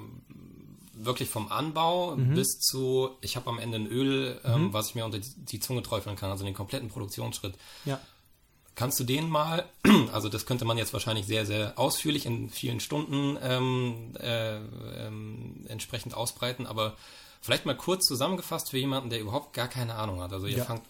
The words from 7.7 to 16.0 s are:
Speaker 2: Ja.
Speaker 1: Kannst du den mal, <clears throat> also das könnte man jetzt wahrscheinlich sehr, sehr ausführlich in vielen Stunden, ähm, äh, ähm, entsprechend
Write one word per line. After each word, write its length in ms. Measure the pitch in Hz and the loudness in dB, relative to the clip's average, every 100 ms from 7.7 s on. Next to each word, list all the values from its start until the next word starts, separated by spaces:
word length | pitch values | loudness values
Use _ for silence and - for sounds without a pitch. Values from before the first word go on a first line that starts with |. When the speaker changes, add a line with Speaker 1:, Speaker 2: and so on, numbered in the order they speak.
| - | -8
Speaker 2:
Ja. 160 | 139 135 - - _ _ _ _ - | -4 -4 -6 -20 _ _ _ _ -20
Speaker 1:
Kannst 240 | - 123 - | -4 0 0
du 60 | |
den 240 | 127 135 165 | 2 2 2
mal, 340 | 156 151 165 - - | 2 2 0 -2 4
<clears throat> 280 | 190 196 117 | 8 8 8
also 160 | 110 104 | 0 0
das 160 | 107 - | -2 0
könnte 180 | 123 | 0
man 120 | 117 117 | 2 2
jetzt 140 | 107 | 0
wahrscheinlich 340 | 104 - 110 101 | -2 0 0 2
sehr, 200 | 110 104 | 0 2
sehr 320 | 107 104 - | 0 0 2
ausführlich 480 | 131 - 156 147 123 | 2 2 0 0 0
in 240 | 113 113 | -2 -4
vielen 300 | - 127 117 | -4 -2 -2
Stunden, 580 | - 147 156 139 139 143 | -2 -2 0 0 0 0
ähm, 760 | 131 127 127 127 123 113 113 - | 0 2 4 2 0 -2 -8 -6
äh, 380 | 120 117 110 107 107 - 113 - 110 | -2 0 0 -4 -8 -10 -10 -8 -8
ähm, 580 | 107 107 113 117 - - | -8 -8 -8 -10 -10 -10
entsprechend 460 | 110 - 120 | -8 -6 -6